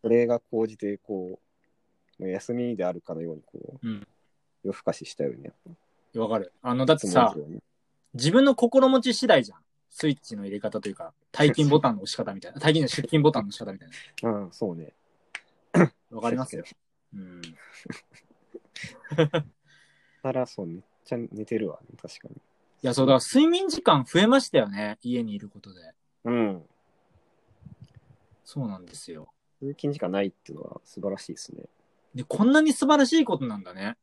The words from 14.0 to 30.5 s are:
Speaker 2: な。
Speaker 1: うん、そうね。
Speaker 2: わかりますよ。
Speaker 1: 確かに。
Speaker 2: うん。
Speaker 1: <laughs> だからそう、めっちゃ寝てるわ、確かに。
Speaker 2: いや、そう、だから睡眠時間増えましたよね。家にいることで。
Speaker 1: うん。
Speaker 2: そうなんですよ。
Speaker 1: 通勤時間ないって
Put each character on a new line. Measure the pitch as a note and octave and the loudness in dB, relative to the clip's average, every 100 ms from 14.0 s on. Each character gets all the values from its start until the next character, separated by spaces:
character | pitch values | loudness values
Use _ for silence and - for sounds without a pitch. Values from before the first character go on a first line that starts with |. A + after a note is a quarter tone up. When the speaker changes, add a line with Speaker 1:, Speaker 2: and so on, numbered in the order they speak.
| - - | -20 -6
Speaker 2:
な。 | A#2 | -4
Speaker 1:
う | G#2 F#2+ | -4 -8
ん、 | |
そ | - G#2+ | -8 -8
う | E2+ | -6
ね。 | D#2 _ _ _ _ - _ _ _ F3+ F3 _ _ | -14 _ _ _ _ -20 _ _ _ 2 2 _ _
Speaker 2:
わ | A2+ | -8
か | A2+ | -4
り | B2 | -4
ま | B2+ | -6
す | - | -12
よ。 | |
Speaker 1:
確 | - - | -16 -20
か | _ _ _ | _ _ _
に。 | G2+ | -18
Speaker 2:
う | |
ん。 | F#2 F2 E2 D#2+ - - - - _ _ _ _ _ - _ - - - - D3+ D#3 | -18 -18 -20 -20 -20 -20 -16 -16 _ _ _ _ _ -20 _ -16 -16 -18 -8 0 0
Speaker 1:
<laughs> | |
だ | E3+ D3+ _ _ _ _ _ _ _ | 0 -6 _ _ _ _ _ _ _
か | C3+ | -6
ら | B2+ B2 | -4 -4
そ | - | -8
う、 | F2+ | -12
め | E2+ | -12
っ | _ _ - | _ _ -10
ち | |
ゃ | A#2+ | -8
寝 | A#2 G#2 G#2+ | -8 -12 -6
て | A2+ | -4
る | G#2 | -4
わ、 | - _ B2 | -8 _ -20
確 | - - | -20 -20
か | - | -20
に。 | - | -20
Speaker 2:
い | _ _ _ _ | _ _ _ _
や、 | C3 | -4
そ | B2 | 2
う、 | C3 | 4
だ | |
か | C3 | 4
ら | - | 4
睡 | C4 D#4 | 4 4
眠 | F4 F#4+ | 4 -2
時 | D#4+ | 0
間 | - C#3+ | 4 2
増 | B2 - | 4 4
え | G#3+ | 6
ま | C4+ | 4
し | B3+ | 4
た | D3+ | 0
よ | G#2+ | 0
ね。 | G2+ G#2 A2 | -4 -6 -8
家 | A#2+ B2 | -6 -4
に | A2+ | -4
い | G2+ | -8
る | G2+ | -12
こ | G2+ | -20
と | G2 | -20
で。 | F#2+ - _ _ _ A#2 | -20 -20 _ _ _ -4
Speaker 1:
う | |
ん。 | A#2+ A2 F#2 - _ _ _ _ _ _ _ _ _ - - - - _ _ _ _ _ | 0 0 -2 -12 _ _ _ _ _ _ _ _ _ -20 -20 -20 -20 _ _ _ _ _
Speaker 2:
そ | D3 A#2+ | -10 -8
う | |
な | F#2+ | -10
ん | F2 | -16
で | - | -20
す | - | -18
よ。 | D#2+ - _ _ _ | -18 -20 _ _ _
Speaker 1:
通 | C#3 C#3+ | -12 -6
勤 | C#3+ | -6
時 | C#3+ | -4
間 | F#2 | -4
な | G2 | -2
い | G2 | -2
っ | |
て | _ - | _ -20